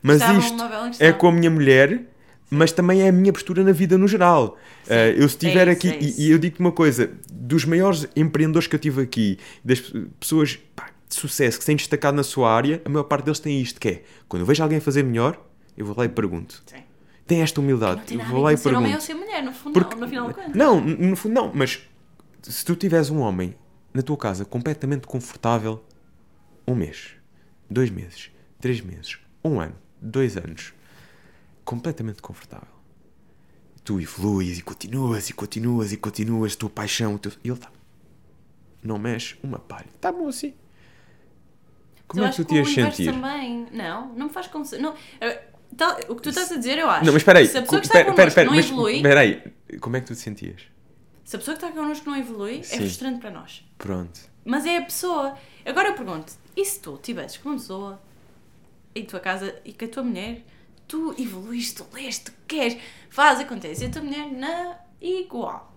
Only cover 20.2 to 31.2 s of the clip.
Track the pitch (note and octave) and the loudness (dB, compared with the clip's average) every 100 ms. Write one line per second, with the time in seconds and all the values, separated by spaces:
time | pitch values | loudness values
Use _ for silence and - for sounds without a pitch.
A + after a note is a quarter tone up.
20.2 | A#3+ A#3 F4+ A3+ D4 F#3+ C3+ D#3+ F3+ F#3+ | -8 -10 -8 2 4 4 2 0 0 0
21.2 | G#3+ A#3+ A3 D3 C3 - - _ _ _ | 0 0 0 -2 -2 -4 -14 _ _ _
22.2 | _ _ - - - F3 G3 E3 C#3+ D3+ | _ _ -14 -10 -4 -2 2 2 2 0
23.2 | A#2 F#2 F2+ - _ _ _ C3 C3 D3 | 0 -2 -4 -8 _ _ _ -6 -4 -4
24.2 | A2 F#2 G2 B2 B2 D#3 C3 C#3+ B2+ B2+ | -4 -6 -6 -6 -6 -6 -4 -4 -6 -10
25.2 | A#2+ - A#2 A#2 A2 A2 _ _ _ _ | -10 -6 0 0 -2 -8 _ _ _ _
26.2 | _ _ _ _ - B2 D#2 - - - | _ _ _ _ -6 -4 -4 -8 -20 -20
27.2 | _ _ _ _ _ G#2+ B2+ F#2 F2+ - | _ _ _ _ _ -2 -2 -4 -14 -20
28.2 | - _ _ _ B2 A#2+ F#2+ D#2+ D#2 - | -20 _ _ _ -6 -6 -8 -16 -18 -18
29.2 | _ _ E3 C3 D#2+ - _ _ A2 B2 | _ _ -4 -4 -6 -12 _ _ -8 -2
30.2 | B2+ F#2+ E2 E2 - _ _ - - _ | -2 -4 -12 -16 -18 _ _ -20 -20 _